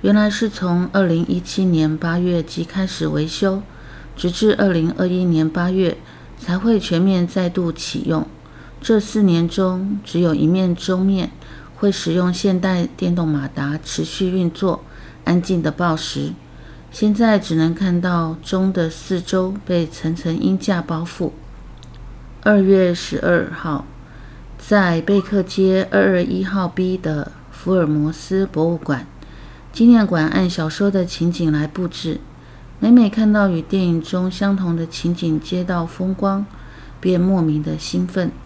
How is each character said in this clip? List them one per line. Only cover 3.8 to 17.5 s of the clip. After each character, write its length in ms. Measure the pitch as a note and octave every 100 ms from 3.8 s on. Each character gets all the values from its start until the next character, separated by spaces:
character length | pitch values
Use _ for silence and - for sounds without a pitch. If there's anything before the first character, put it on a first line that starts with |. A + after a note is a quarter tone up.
| - - - -
直 160 | F3+
至 200 | F3 G#3+ G#3
二 160 | G3+
零 200 | E3+ D#3+
二 120 | - F3+
一 180 | F#3
年 240 | F3+ D#3+ D#3+
八 220 | D#3 F3
月 260 | F#3 F3+ - - - - -
才 180 | - F3+
会 220 | G#3+ A3
全 200 | - E3+
面 240 | F#3+ F#3
再 240 | F3 - F3+
度 220 | F3 E3+
启 320 | D#3+ - - -
用。 180 | D#3 - - - - - -
这 180 | - A3+
四 240 | G#3 G#3+
年 260 | G3+ E3 E3+
中， 520 | F#3 F#3 F#3 G3 G3+
只 140 | - E3+
有 160 | F3
一 100 | D#3
面 300 | D#3 F3+ F#3
钟 320 | F3 - F#3 F#3+
面 240 | G3 - - - - - -
会 160 | G3+
使 220 | F#3+ -
用 200 | E3+ F3+
现 260 | F3 G3+ F#3
代 240 | F#3 F3+ E3+ -
电 180 | F3+
动 140 | F3 E3
马 180 | D3+ C3+
达 320 | - C#3 D#3
持 200 | - -
续 260 | D#3 - F#3
运 200 | F#3 F3
作， 320 | E3+ F#3+ D#3+ - - - -
安 160 | - F3+
静 220 | F3 F#3
的 80 | D#3
报 260 | D3 F3 D#3+
时。 360 | - C#3 C#3+ - - - - - -
现 240 | - G#3+
在 240 | G#3 A3+ G#3
只 160 | G#3